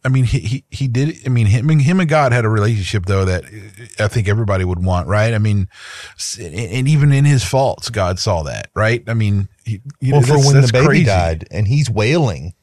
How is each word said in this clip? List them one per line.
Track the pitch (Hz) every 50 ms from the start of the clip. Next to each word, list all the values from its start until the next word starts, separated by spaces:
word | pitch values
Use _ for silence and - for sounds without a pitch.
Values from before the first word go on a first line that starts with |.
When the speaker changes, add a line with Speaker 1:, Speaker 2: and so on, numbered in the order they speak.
| _
Speaker 1:
I | 127
mean, | 131 131 127
he, | 107 - 131
he, | 80 101 120 135 _ _
he | - - 139 131
did, | 113 127 139 156 170 - -
I | 135
mean, | 127 120 113
him | 101 101 123 107 151
and, | 156 151
him | 135 151 180 190
and | 185 151
God | 156 156 147 127
had | 120 123 113
a | 110
relationship, | 110 107 104 110 117 104 92 - - 104 85
though, | 92 101 98 95
that | 92 92 90 - - 107 107 98 104 101 - 120 104 - -
I | 107 101
think | - 123 101 98
everybody | 101 110 113 101 98 95 92
would | 90 90 87 90
want, | 92 90 87 87 -
right? | 101 104 107 113 117
I | 107
mean, | 107 107 104 101 92 - _ - - - - - - - -
s-, | - - - - 95
and, | 87 85 76
and | 95 120 80 95 127 127 139
even | 156 147 143 147
in | 139 139 143
his | 147 147 127 -
faults, | - - 131 135 123 - - - -
God | 117 107 95 90 92 90
saw | - 110 95 85 78
that, | 69 60 52 - - _
right? | - 107 110 113 117 - 113
I | 117
mean, | 113 110 101 101 98 95 - _ _ _
he, | - 110 95 - 143 - _
you | - 131
Speaker 2:
Well, | 143 143
Speaker 1:
know, | 120
Speaker 2:
for | 127 147
Speaker 1:
that's, | 147 139
Speaker 2:
when | 139 143
Speaker 1:
that's | 139 131 120
Speaker 2:
the | 113
baby | 127 139
Speaker 1:
crazy. | 151 139 - -
Speaker 2:
died | 120 98 92 87 82 82 80 - -
and | - 90 107
he's | 98 131 147 147 -
wailing | 107 104 104 117 147 175 151 117 85 67 71 90 - _